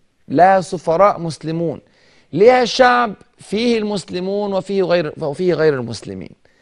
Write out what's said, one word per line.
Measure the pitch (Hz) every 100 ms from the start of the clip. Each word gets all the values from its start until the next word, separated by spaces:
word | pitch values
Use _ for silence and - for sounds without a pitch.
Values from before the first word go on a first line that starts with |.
| _ _ -
لها | 135 180 190
سفراء | 170 180 - 165 202 -
مسلمون، | 165 - 156 165 170 127 - _ _ _ _
لها | 147 214 254
شعب | 240 - 247 247 233 180 _ _
فيه | - 202 240 233
المسلمون | 208 208 - 180 185 202 208
وفيه | 196 185 196
غير، | 175 175 151 -
وفيه | 156 147 180
غير | 151 156
المسلمين، | 139 120 113 - 95 82 - _ _